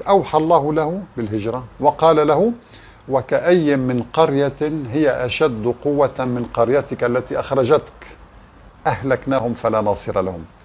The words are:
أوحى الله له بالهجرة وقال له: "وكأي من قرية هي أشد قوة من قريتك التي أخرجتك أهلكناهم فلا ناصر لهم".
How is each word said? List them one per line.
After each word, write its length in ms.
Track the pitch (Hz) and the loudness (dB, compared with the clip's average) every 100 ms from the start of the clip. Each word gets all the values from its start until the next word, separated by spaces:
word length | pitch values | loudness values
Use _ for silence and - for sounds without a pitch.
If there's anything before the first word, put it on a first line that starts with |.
| - | 2
أوحى 300 | 196 - 156 | 2 4 0
الله 340 | 156 170 143 | 4 4 4
له 300 | 156 151 185 180 - | 0 -2 -4 -10 -8
بالهجرة 480 | 110 107 107 120 123 - | -4 -4 -4 -6 -10 -2
وقال 460 | 139 143 160 156 151 | -2 2 4 4 4
له: 260 | 147 208 233 - - - - - | 2 2 -2 -12 -20 -20 -20 -4
"وكأي 680 | 131 123 139 156 180 151 139 | -4 0 -2 2 2 4 0
من 260 | 127 123 | 0 -2
قرية 540 | 117 - 160 139 143 139 151 156 127 | -2 2 2 2 0 -2 -4 -4 -4
هي 360 | 131 151 127 127 | 0 0 0 -4
أشد 480 | - 160 113 110 120 | 0 0 0 -4 -2
قوة 340 | 143 143 135 131 | -2 0 0 0
من 280 | 127 120 120 | -4 -4 -6
قريتك 500 | - 117 139 139 - | -2 2 2 0 -4
التي 360 | 123 123 123 139 | -2 -2 -4 -6
أخرجتك 640 | - 131 123 151 - - - - - - - - - - - | -2 0 4 2 0 -16 -20 -20 -20 -20 -20 -20 -20 -6 -4
أهلكناهم 680 | 110 135 123 - 135 120 | -4 -2 -2 0 -2 -2
فلا 260 | 113 117 110 | -2 0 0
ناصر 400 | 104 101 - 98 | 0 -2 -2 -2
لهم". 240 | 92 87 90 - | -2 -6 -14 -20